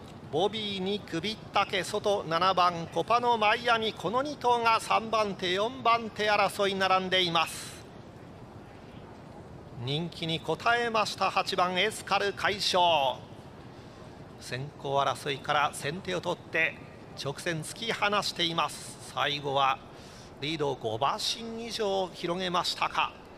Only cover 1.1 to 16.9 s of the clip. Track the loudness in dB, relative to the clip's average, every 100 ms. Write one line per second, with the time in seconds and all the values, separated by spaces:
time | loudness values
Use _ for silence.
1.1 | -4 -4 -6 -2 0 2 0 -2 -2 2
2.1 | 0 2 2 4 6 4 2 -2 -2 2
3.1 | 4 4 4 4 4 4 2 2 -2 -2
4.1 | 0 -2 0 2 4 4 4 4 2 2
5.1 | 2 2 0 0 2 0 0 2 4 2
6.1 | -2 4 4 4 4 2 4 4 4 4
7.1 | 2 6 6 4 0 -10 -12 -16 -16 -18
8.1 | -18 -18 -18 -16 -16 -18 -18 -16 -16 -16
9.1 | -16 -16 -16 -16 -16 -16 -8 -4 -2 -2
10.1 | -4 -4 -2 -2 0 2 2 2 0 0
11.1 | 0 0 2 2 2 2 2 0 0 0
12.1 | 2 2 0 0 2 2 4 6 6 4
13.1 | 0 -6 -16 -16 -18 -16 -16 -18 -16 -16
14.1 | -16 -16 -16 -8 -6 -8 -8 0 4 4
15.1 | 2 -2 -2 2 4 2 0 -4 -4 -4
16.1 | -4 -2 -4 -2 2 2 0 -12